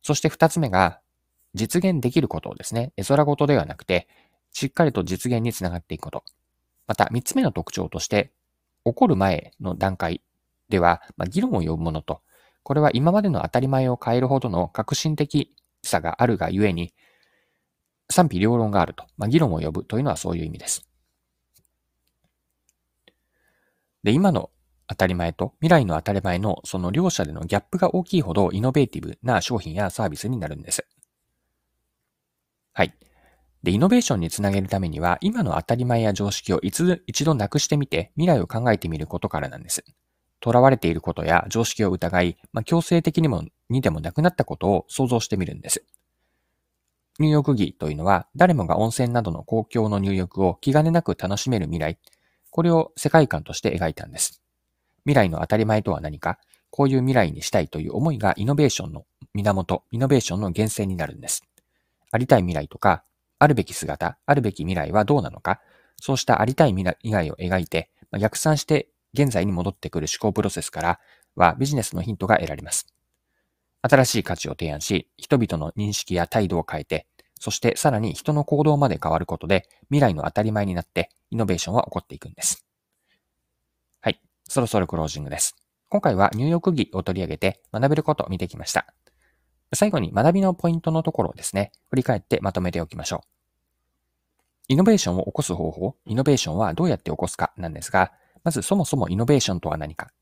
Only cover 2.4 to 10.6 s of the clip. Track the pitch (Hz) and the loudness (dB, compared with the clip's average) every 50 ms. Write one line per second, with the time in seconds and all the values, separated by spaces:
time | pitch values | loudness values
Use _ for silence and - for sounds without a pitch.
2.4 | - - 50 - - - 113 117 117 135 _ - 98 - 139 147 147 147 143 - | -8 -10 -14 -12 -12 -6 -6 -6 -6 -6 _ -10 0 2 2 4 4 2 2 2
3.4 | 147 143 147 117 76 80 78 - - - 92 87 - _ _ _ _ _ _ _ | 2 2 2 2 2 -2 -10 -12 -4 -2 -2 -2 -2 _ _ _ _ _ _ _
4.4 | _ _ _ - - 131 _ 170 170 147 113 104 87 82 92 90 - 123 123 113 | _ _ _ -6 -6 -4 _ 2 2 2 2 0 -2 -2 -4 -4 -2 -2 -2 0
5.4 | 113 120 110 - 95 87 87 87 - _ 82 - - 147 - - _ - _ _ | -2 -2 -4 -4 -6 -6 -6 -6 -8 _ -12 -10 -10 -12 -12 -12 _ -14 _ _
6.4 | _ _ _ _ _ _ _ _ _ - 110 - 104 - - 123 - - - 262 | _ _ _ _ _ _ _ _ _ -8 -2 -2 0 0 0 -6 -4 -2 -2 0
7.4 | 254 143 - 85 82 - - 95 90 82 - - - - - 104 - - _ _ | 0 0 -2 -4 -8 -6 -6 -6 -6 -6 -6 -8 -6 -2 -2 -2 -2 -2 _ _
8.4 | _ _ _ _ _ _ _ _ _ 113 131 - 262 202 143 95 98 98 87 73 | _ _ _ _ _ _ _ _ _ -4 2 2 4 4 4 4 2 2 2 -2
9.4 | - - _ _ - 92 87 - 98 98 95 - - 82 87 - _ _ _ _ | -4 -12 _ _ -8 -8 -4 -2 -2 -2 -2 -2 -4 -4 -4 -6 _ _ _ _
10.4 | _ _ _ _ | _ _ _ _